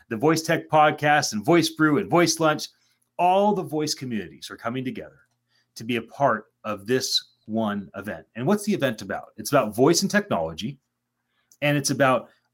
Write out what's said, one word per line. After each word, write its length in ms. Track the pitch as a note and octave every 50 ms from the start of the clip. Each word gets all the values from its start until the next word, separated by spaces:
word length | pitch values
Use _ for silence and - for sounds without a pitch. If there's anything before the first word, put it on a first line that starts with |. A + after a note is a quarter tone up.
| _ -
the 80 | A#2
Voice 260 | G#2+ A#2+ D#3 E3 D#3 D#3+
Tech 260 | - E3 D#3 - -
Podcast 640 | - D#3 D3+ D3+ D3 - D3 D3 D3 D3+ C3+ - A2+
and 120 | G#2 G2
Voice 240 | C3+ E3+ E3+ D3+ D#3+
Brew 300 | - - D#3 D#3 D3 B2
and 120 | G2+ F#2
Voice 300 | C#3 F3 F3 E3 - -
Lunch. 280 | D#3+ D#3 D3+ D3+ - - _ _ _ _ _ _ _ _ _ -
All 360 | F3 F3+ F#3 G3 G3+ G#3 G#3
the 80 | F#3+ F3
voice 320 | C3+ C#3+ D#3 D3+ D3 -
communities 560 | - C3+ B2+ A#2 G#2 F2+ E2 C#2+ C#2+ - -
are 60 | G2+
coming 280 | - - A#2 A#2+ C3 B2+
together 360 | B2+ A2 F#2 D#2+ D2+ - _ _ _ _ _ _ _ _ _ _ _ _
to 80 | - A#2+
be 120 | A2+ B2
a 60 | A#2 A2+
part 440 | - - - C#3+ C3 A2+ G#2+ - _ _ _ -
of 220 | A2 G#2+ G2 G2
this 480 | G#2 B2+ C3 - - - - - _ _ _ _
one 440 | A2+ G#2+ A2 A2 G#2 G2+ G2+ G2 - -
event. 320 | G2 G2 G2+ F2 D#2+ - _ _
And 120 | A2+ B2
what's 180 | D#3+ G#3 G#3 -
the 100 | A3 G3
event 280 | C#3+ C3+ B2+ A2+ - G#2
about? 260 | F#2+ F2+ D2+ - - _
It's 160 | - G#2+ - C#3
about 240 | C#3 A#2+ G#2+ G2+
voice 260 | A2+ C3 D#3 E3+ - G3
and 80 | F3+
technology, 680 | - G#3 G3+ - A#2 F2 D#2+ E2 E2+ - G2 B2+ C#3+ - _ _ _ _ _ _ _ _ _ _ _ _ _ _ _ _
and 160 | C#3+ D3 D3
it's 140 | D3 C#3 -
about 400 | C3+ A#2 C#3 C3 C3 A#2 - - _ _ _ _